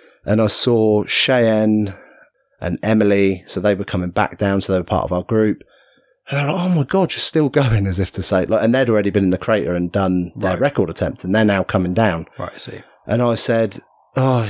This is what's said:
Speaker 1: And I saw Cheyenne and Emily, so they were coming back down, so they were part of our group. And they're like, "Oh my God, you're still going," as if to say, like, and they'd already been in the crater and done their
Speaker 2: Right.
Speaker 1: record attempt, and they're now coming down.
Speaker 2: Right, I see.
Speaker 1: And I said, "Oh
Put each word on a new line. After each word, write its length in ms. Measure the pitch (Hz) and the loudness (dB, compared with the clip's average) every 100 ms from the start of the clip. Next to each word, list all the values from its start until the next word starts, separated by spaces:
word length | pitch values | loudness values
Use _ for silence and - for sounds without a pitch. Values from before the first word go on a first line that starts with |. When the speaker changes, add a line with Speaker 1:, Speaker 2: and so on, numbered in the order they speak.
| - _ - | -20 _ -2
Speaker 1:
And 160 | 110 | 0
I 60 | 107 | 2
saw 580 | - 123 117 110 104 - | 2 2 4 4 2 0
Cheyenne 880 | - - 127 113 107 107 107 101 95 - - _ _ _ - | -2 0 2 2 2 2 2 0 -8 -20 -20 _ _ _ -10
and 200 | 90 - | -8 -4
Emily, 600 | 104 110 104 101 98 90 - | 0 2 4 4 2 0 -6
so 140 | 95 | -2
they 160 | 104 98 | 0 0
were 100 | 98 | -2
coming 240 | 92 90 | -4 -2
back 280 | 101 98 - | -2 -2 -2
down, 240 | 98 98 | 0 0
so 120 | - | 0
they 60 | 92 | -2
were 40 | |
part 220 | 85 98 - | 0 -2 -2
of 60 | |
our 100 | 90 | -4
group. 400 | - 110 107 - - _ _ _ _ _ - | -2 0 0 -2 -10 _ _ _ _ _ -8
And 80 | 139 | -4
they're 80 | 143 | -2
like, 80 | 175 180 | -2 0
"Oh 40 | |
my 140 | 165 | 0
God, 300 | 131 190 180 | 0 0 0
you're 60 | - | -2
still 280 | - 160 143 | -2 0 2
going," 380 | 143 127 107 95 | 2 2 2 0
as 120 | 90 | -2
if 120 | 92 | -2
to 100 | - | -4
say, 240 | - 92 - | 0 0 2
like, 160 | 107 | 2
and 120 | 113 127 | 2 2
they'd 140 | 120 | 2
already 200 | 107 101 | 2 2
been 120 | 98 | 2
in 60 | 95 | 0
the 80 | 90 | 0
crater 360 | - 107 69 | 0 0 0
and 180 | 87 90 | -2 -2
done 420 | 101 92 90 87 - | 0 0 0 -2 -4
their 160 | 95 | -4
Speaker 2:
Right. 80 | 90 | 0
Speaker 1:
record 300 | 139 - 85 | -2 0 -2
attempt, 340 | - 82 - | -2 -4 -4
and 100 | 92 | -2
they're 120 | 107 107 | 2 2
now 180 | 98 | 0
coming 300 | 90 98 90 | 0 -2 0
down. 320 | 92 110 82 82 - | 0 0 0 -8 -12
Speaker 2:
Right, 140 | - | -12
I 40 | - | -10
see. 240 | - 101 - _ - | -14 -14 -20 _ -6
Speaker 1:
And 160 | 117 | -2
I 140 | 120 113 | 0 -2
said, 420 | - 113 110 - - _ _ 135 | 0 0 0 -4 -20 _ _ 0
"Oh 280 | 131 123 | 2 2